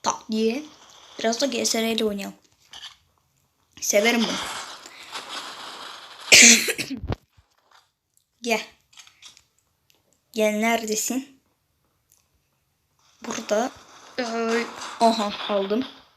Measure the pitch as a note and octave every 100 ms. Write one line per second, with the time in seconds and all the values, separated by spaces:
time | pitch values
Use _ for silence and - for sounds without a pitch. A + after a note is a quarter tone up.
0 | - - - A3 A3 B3 D4+ - - -
1 | - - A3 A3+ C#4+ A#3 A3+ A#3 A3+ A3
2 | A3 G3+ G3 - _ _ _ - - -
3 | _ _ _ _ _ _ _ - - G#3
4 | A3+ A#3+ G3 - - - - - - -
5 | - - - - - - - - - -
6 | - - - - A#3 A#3 - - - C4+
7 | - - _ _ _ _ _ - _ _
8 | _ _ _ _ A#3 G#3+ - - _ -
9 | - _ - - _ _ _ _ _ _
10 | _ _ _ A3 G#3+ G#3+ A3+ A#3 A3 G#3+
11 | - B3 - - _ _ _ _ _ _
12 | _ _ _ _ _ _ _ _ _ _
13 | _ _ - A3+ A3 G#3+ C4 - - -
14 | - - A#3 A#3 A3+ A#3 A#3 - - -
15 | A#3 A3 G#3 - - G3+ G3 A3 C4 -
16 | -